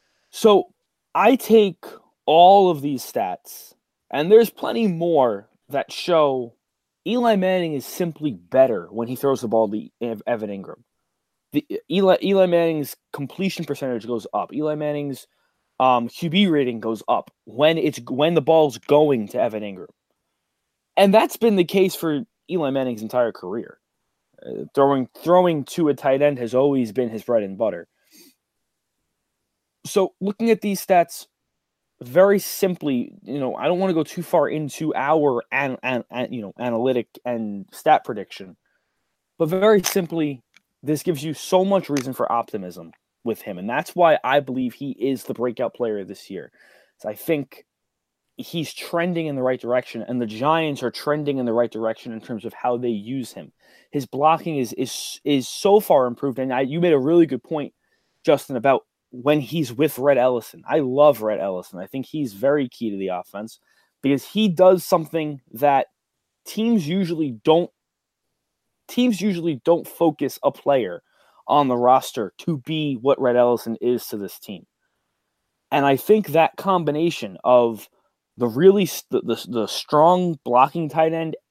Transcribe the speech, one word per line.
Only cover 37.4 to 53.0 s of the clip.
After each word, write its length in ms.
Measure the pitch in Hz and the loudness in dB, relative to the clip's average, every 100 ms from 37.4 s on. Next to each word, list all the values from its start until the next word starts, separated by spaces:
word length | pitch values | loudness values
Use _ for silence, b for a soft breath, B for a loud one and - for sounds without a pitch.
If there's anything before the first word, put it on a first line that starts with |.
| 107 101 95 | -6 -10 -14
stat 320 | - 156 151 | -4 2 2
prediction, 520 | - 104 92 - 95 - _ _ _ _ _ _ _ - | 2 -10 -12 -16 -20 -20 _ _ _ _ _ _ _ -4
but 100 | 156 | -2
very 340 | 185 214 208 | 2 4 4
simply, 600 | - 196 170 165 151 131 _ _ _ _ | 2 -2 -2 -4 -4 -6 _ _ _ _
this 200 | 135 147 | -4 -4
gives 200 | 170 147 | -2 -4
you 120 | 156 | -8
so 280 | 156 - 185 | -10 0 0
much 280 | 196 190 - | 2 0 0
reason 240 | 143 135 | -4 -4
for 160 | 123 - | -6 -2
optimism 600 | 117 - 107 92 87 82 _ _ _ | -2 -4 -10 -12 -14 -20 _ _ _
with 200 | - 214 | -8 -8
him. 160 | 113 90 | -8 -10
And 100 | 101 | -6
that's 260 | 131 - | -6 -6
why 240 | 175 170 147 | 2 4 4
I 160 | 127 143 | 2 0
believe 320 | 135 127 123 | 0 -4 -6
he 200 | - 143 | -6 -12
is 320 | 117 131 127 | -6 -4 -4
the 100 | - | -8
breakout 400 | 107 123 113 117 | -6 -6 -4 -8
player 300 | - 117 104 | -4 -6 -6
this 260 | 92 98 - | -10 -16 -14
year. 200 | 92 65 b b b b b | -14 -14 b b b b b
So 140 | 107 | -12
I 40 | |
think 520 | 107 - 151 139 - _ _ _ _ _ _ _ - | -10 -4 -4 -4 -16 _ _ _ _ _ _ _ -18
he's 340 | - 170 143 | -12 -8 -8
trending 540 | - - 170 175 165 160 | -10 -6 -4 -2 -4 -6
in 100 | 135 | -4
the 60 | |
right 180 | 127 127 | -4 -4
direction, 420 | 117 127 - 117 107 | -2 -4 -4 -10 -8
and 100 | 123 | -6
the 80 | 113 | -6
Giants 560 | 110 143 165 156 131 | -2 0 0 -2 -4
are 80 | 123 | -6
trending 460 | - 151 151 143 135 | -6 -4 -2 -2 -2
in 80 | |
the 80 | 123 | -2
right 180 | 113 117 | 0 -2
direction 420 | 113 113 113 123 | -2 -6 -6 -10
in 80 | 110 | -14
terms 240 | - 110 113 | -10 -10 -10
of 80 | |
how 240 | - 123 120 | -6 -4 -2
they 100 | 123 | -4
use 420 | 107 | -6